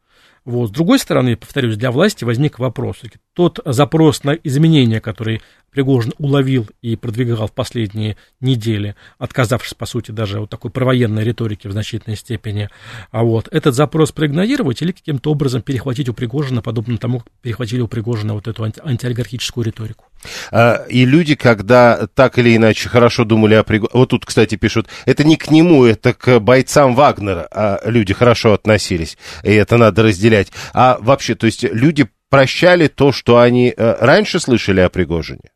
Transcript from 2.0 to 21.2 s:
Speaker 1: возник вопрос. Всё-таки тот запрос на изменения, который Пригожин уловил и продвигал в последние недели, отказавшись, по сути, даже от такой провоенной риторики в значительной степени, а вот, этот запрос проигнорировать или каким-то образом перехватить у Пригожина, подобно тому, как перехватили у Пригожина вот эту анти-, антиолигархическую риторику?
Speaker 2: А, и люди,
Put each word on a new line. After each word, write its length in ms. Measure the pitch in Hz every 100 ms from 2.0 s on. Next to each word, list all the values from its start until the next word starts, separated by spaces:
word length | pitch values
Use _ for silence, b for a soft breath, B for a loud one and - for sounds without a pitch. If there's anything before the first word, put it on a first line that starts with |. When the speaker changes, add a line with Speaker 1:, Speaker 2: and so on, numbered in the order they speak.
| 208 -
Speaker 1:
возник 340 | 117 120 147 -
вопрос. 380 | 127 - 113 101
Всё-таки 220 | 117 - _
тот 240 | - 175 - 156
запрос 580 | 123 143 160 160 -
на 60 | 139
изменения, 680 | 156 151 135 160 156 120 110
который 420 | - - 110 113 b b _
Пригожин 420 | - 135 131 113 -
уловил 500 | 143 139 131 131 107 _
и 160 | 117 110
продвигал 520 | 120 110 123 117 107
в 40 |
последние 640 | - 120 120 107 107 107 - b _
недели, 540 | 127 123 107 104 101 b b _
отказавшись, 560 | 120 - 113 117 -
по 100 | -
сути, 260 | 117 120 -
даже 300 | 107 104 98
от 80 | 107
такой 220 | - 117
провоенной 520 | 123 127 127 117 107
риторики 440 | 110 110 113 101 101
в 60 |
значительной 440 | 101 101 110 - 101
степени, 540 | - 110 110 104 101 B B B B
а 140 | 113
вот, 240 | 117 113 -
этот 240 | 160 147
запрос 360 | 120 147 160 151
проигнорировать 680 | - 151 143 214 285 160 117
или 120 | 165
каким-то 400 | - - 123 151
образом 280 | 147 139 123
перехватить 480 | - 131 135 120 131
у 60 |
Пригожина, 480 | 110 113 135 139 123
подобно 340 | 127 113 113 117
тому, 220 | 123 123
как 100 | - _
перехватили 400 | 123 107 117 123
у 60 | 117
Пригожина 440 | 113 107 117 107
вот 160 | 104 113
эту 140 | 107
анти-, 180 | 110 -
антиолигархическую 840 | 160 117 123 123 120 120 - - 110
риторику? 400 | - 107 - _ - B B B
Speaker 2:
А, 360 | 104 117 104 -
и 160 | 123
люди, 300 | 127 151